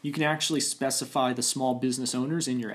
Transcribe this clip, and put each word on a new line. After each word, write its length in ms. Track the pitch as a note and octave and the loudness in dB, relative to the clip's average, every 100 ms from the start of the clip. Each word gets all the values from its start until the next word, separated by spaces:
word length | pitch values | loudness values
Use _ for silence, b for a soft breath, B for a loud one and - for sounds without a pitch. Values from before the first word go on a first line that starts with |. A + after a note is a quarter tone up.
You 100 | D3 | -4
can 120 | D3 | 0
actually 380 | D3+ D#3 - D3 | 2 2 2 0
specify 760 | - - C3+ - - C#3+ B2+ | 0 0 0 0 0 2 2
the 80 | B2 | 2
small 320 | A#2+ C#3+ C3 | 0 0 0
business 400 | B2 C3 B2 B2 | 0 0 0 -2
owners 340 | B2+ C3+ E3 C3 | -2 0 0 0
in 100 | B2+ | -2
your 140 | A2 | -2